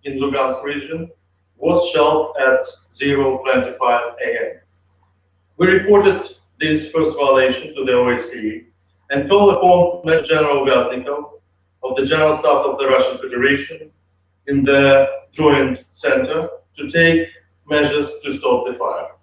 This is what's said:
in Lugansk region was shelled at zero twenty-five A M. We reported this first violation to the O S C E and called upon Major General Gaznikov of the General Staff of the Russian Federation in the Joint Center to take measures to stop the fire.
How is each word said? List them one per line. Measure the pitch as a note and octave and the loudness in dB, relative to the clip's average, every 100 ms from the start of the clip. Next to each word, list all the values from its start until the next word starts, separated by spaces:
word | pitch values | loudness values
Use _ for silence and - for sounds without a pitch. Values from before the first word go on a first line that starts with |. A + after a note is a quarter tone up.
in | C#3+ C3+ | -10 -6
Lugansk | C#3 C#3 B2+ B2+ | -4 -2 -2 -4
region | C#3+ C#3+ C#3+ E3 E3 _ _ _ _ _ | -6 -8 -8 -12 -12 _ _ _ _ _
was | D#3 F3 F3 | 0 0 0
shelled | D#3 D3+ D3+ - C#3 | 2 2 2 -2 -2
at | C3+ C3 - - _ | 0 0 -2 -14 _
zero | - C#3+ C#3 C3+ B2+ | -6 -2 0 0 -2
twenty-five | C3 C3 A#2 - - A#2+ - - | -2 -2 -2 -4 0 0 -2 -8
A | - D#3 - | -6 -6 -6
M. | - _ _ _ _ _ _ _ _ _ - | -10 _ _ _ _ _ _ _ _ _ 0
We | F3+ | 2
reported | F#3+ G3+ G3+ G3+ F#3 - - _ _ | 2 4 4 4 0 -6 -18 _ _
this | D#3 D3+ D3+ | -4 -2 -2
first | D#3+ D#3 C#3+ | -2 -2 0
violation | C#3 C3+ C3 B2 - C#3 | 2 4 2 -2 -8 -6
to | |
the | C3 | -2
O | B2 B2 | 0 0
S | B2 - | -2 -6
C | A#2+ | -8
E | G#2+ A2 - _ _ _ _ | -8 -8 -16 _ _ _ _
and | C#3 C#3+ | -6 2
called | G3+ G3+ | 4 4
upon | F3+ F3+ F3+ F3 - | 4 4 4 4 0
Major | D#3+ D#3+ | 0 0
General | D3 D#3+ D3+ C#3 C3+ | 2 0 2 0 2
Gaznikov | B2 A#2+ B2+ C3 D3 C#3+ - _ _ _ _ | 2 0 -6 -6 -8 -10 -20 _ _ _ _
of | C3 C3 | -6 -4
the | |
General | C3+ D#3 D#3 - | -2 0 2 2
Staff | B2 - C#3 | 2 2 0
of | C3+ | -2
the | C3+ | 2
Russian | C3 C3 - | 2 2 -4
Federation | - B2 C3+ C#3 - - D#3 _ _ _ _ _ - | -8 -2 0 0 -4 -16 -20 _ _ _ _ _ -4
in | C#3 | -2
the | C#3 C#3 C#3 C3+ - - - | 2 4 6 4 4 -2 -14
Joint | - D3+ C#3 C3 B2 _ | 0 2 4 0 -4 _
Center | - A3 C4+ - A3+ - - _ - | -6 -2 0 -2 -4 -6 -12 _ -14
to | C#3+ | -6
take | E3+ E3 E3 E3 - _ _ _ | 2 2 2 -2 -12 _ _ _
measures | D3 C#3+ D3 C#3+ - | 0 0 0 -4 -8
to | C#3+ C3 | -10 -6
stop | B2+ B2 - | 0 0 -2
the | |
fire. | - A2+ - - - | -6 -6 -6 -10 -16